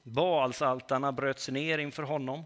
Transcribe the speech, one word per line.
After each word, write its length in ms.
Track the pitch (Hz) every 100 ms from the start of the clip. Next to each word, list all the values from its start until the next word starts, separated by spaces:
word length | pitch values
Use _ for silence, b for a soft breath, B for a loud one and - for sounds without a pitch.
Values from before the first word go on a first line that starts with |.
Baalsaltarna 1080 | 120 120 180 160 127 120 139 127 - 131 139
bröts 380 | 131 139 135 -
ner 280 | 135 156 156
inför 260 | 147 143
honom, 420 | 143 151 131 147